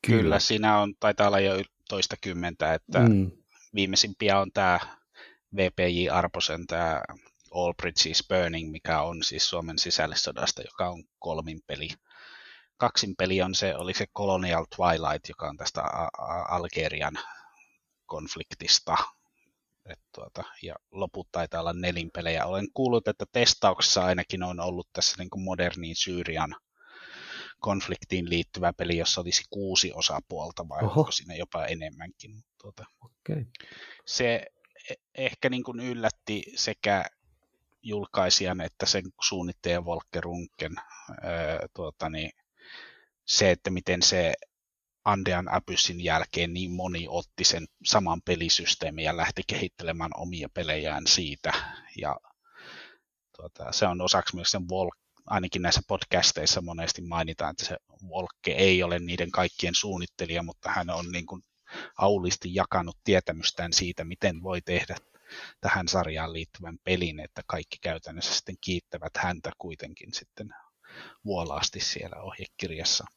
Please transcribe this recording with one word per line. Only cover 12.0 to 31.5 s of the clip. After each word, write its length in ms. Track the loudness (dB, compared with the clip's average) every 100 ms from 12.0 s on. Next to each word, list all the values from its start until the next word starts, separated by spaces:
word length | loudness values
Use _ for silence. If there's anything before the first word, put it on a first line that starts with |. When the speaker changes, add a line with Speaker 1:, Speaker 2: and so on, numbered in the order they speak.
| _ -20 -20 -20 -20 -20 _ _
Speaker 1:
Kaksin 380 | 0 2 -2 0
peli 240 | 2 4
on 140 | 2 2
se, 200 | 0 -2
oli 180 | -4
se 120 | -2 -4 -2
Colonial 480 | 2 2 2 0 -2 2
Twilight, 540 | 4 4 2 -2 -6
joka 200 | -10 -8
on 80 | -6
tästä 240 | -6 -2
A-, 280 | -2 -2 -4 -6
A-, 380 | -6 -4 -2 -2
Algerian 640 | 0 -2 -2 0 -4 -4 -12 -16 -20 _ _ _ _ _ -12
konfliktista. 880 | -10 -8 -10 -10 -8 2 2 4 0 0 _ _ _ _ _ _ _ -18
Et 100 | -18 _ -16
tuota, 280 | -14 -12 -12 -12
ja 120 | -14 -14 _
loput 360 | -6 -6 -6 -6
taitaa 300 | -4 -2 -2
olla 120 | -2
nelin 360 | -2 -2 -2 -6
pelejä. 320 | -4 -2 0 0
Olen 220 | -2 -4
kuullut, 340 | 0 4 4 2
että 180 | -2 -2
testauksessa 720 | 4 4 6 4 4 4 4 4
ainakin 380 | 2 0 -4
on 160 | -4 -2
ollut 280 | -4 -4 -6
tässä 220 | -2 0 0
niinku 220 | -8 -6
moderniin 560 | -4 0 0 0 -8 -4
Syyrian 600 | -2 -2 -4 -2 -4 -6 _ _ -20 -20 -18 -16 -14 -14 -14 -8
konfliktiin 720 | -2 0 -2 -6 -2 -2 0
liittyvä 440 | 0 -2 0 -2
peli, 240 | 0 0 2
jossa 240 | 2 0
olisi 220 | 2 0 0
kuusi 420 | -6 0 2 0
osapuolta, 760 | 0 0 0 -4 -8 -8 -10 -8
vai 140 | -2
Speaker 2:
Oho. 160 | 2 4
Speaker 1:
onko 120 | 4
siinä 240 | 0 -6 -10
jopa 300 | -8